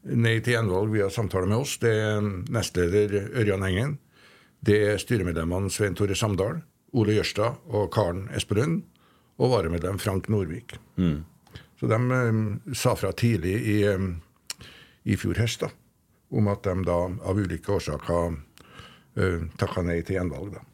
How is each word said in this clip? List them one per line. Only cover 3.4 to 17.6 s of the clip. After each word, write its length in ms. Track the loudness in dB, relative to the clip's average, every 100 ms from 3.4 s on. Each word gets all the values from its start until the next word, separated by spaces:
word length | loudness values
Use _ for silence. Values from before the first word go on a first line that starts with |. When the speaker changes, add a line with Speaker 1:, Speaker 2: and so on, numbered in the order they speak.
| 2 2 0
Speaker 1:
Engen, 320 | 0 0 -4 _ _ -20 -20 _ _
det 140 | 4 4 4
er 80 | 2
styremedlemmene 720 | 0 0 0 0 0 0 -2
Svein 240 | 0 -2
Tore 200 | 2 0
Samdal, 480 | 2 0 2 0 -2 -10 _ _
Ole 140 | 2 4 2
Jørstad 380 | 0 0 -2 -2 -4
og 220 | -2 2
Karen 360 | 2 2 0 -6
Espelund, 520 | -6 0 0 2 -2 -6 _ _ _ _ 0
og 120 | 2
varemedlem 480 | 2 2 -2 -2 -2
Frank 280 | -2 -2 0
Norvik. 500 | -2 0 -6 -12 -20 -10 0
Speaker 2:
Mm. 280 | 0 0 -6 _ _ -20 -20 _
Speaker 1:
Så 80 | 0
de, 100 | 0 2
eh, 600 | 2 2 2 0 -4 -8
sa 200 | 0 0
fra 180 | 2 -2
tidlig 440 | 2 2 2 0 -2 0
i, 160 | 2
eh, 140 | 2 2 -2 -4 -12 _ _ -18 -16 -20 -20 _
i 100 | -2 0
fjor 180 | 0
høst 260 | 0 -2 -2
da, 80 | -6 -8 _ _ _ _ _
om 160 | 0 0
at 140 | 0
de 200 | -2 -2
da 120 | 0 0 0 -4
av 120 | -2 0
ulike 300 | 0 -4